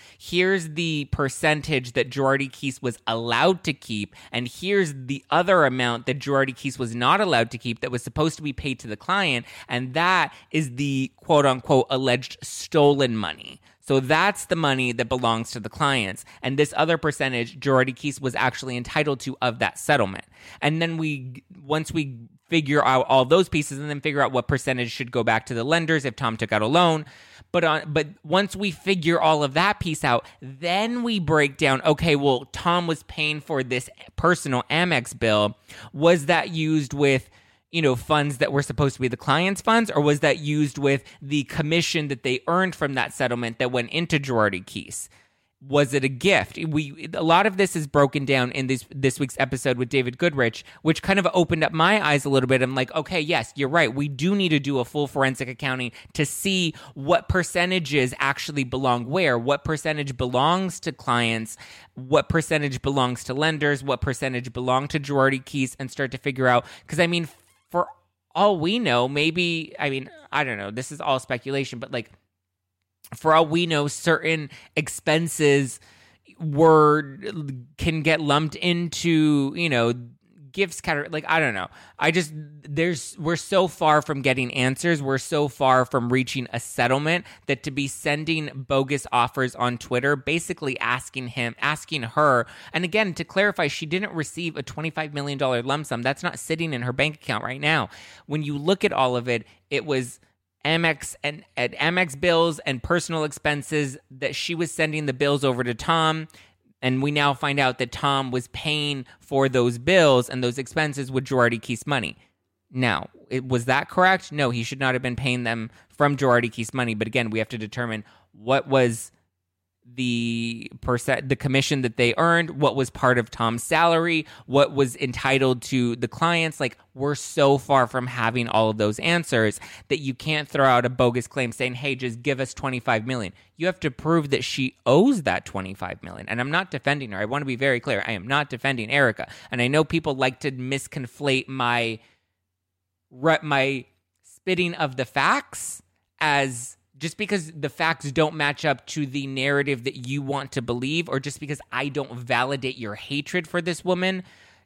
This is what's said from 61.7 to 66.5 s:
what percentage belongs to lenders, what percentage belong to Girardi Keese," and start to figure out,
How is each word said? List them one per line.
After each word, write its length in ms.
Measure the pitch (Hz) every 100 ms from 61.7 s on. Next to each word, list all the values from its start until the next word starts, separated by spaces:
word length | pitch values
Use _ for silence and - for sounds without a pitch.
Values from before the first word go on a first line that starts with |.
| - -
what 340 | - 127 147 -
percentage 540 | 165 - 156 143 131
belongs 400 | 143 139 123 123
to 120 | -
lenders, 500 | 131 160 151 147 135
what 160 | 139 123
percentage 520 | 139 123 135 123 127
belong 360 | 123 127 131 143
to 100 | 156
Girardi 460 | 139 139 135 131
Keese," 320 | - 143 131 -
and 100 | 131
start 220 | - 131
to 80 | 127
figure 300 | 143 131
out, 180 | 127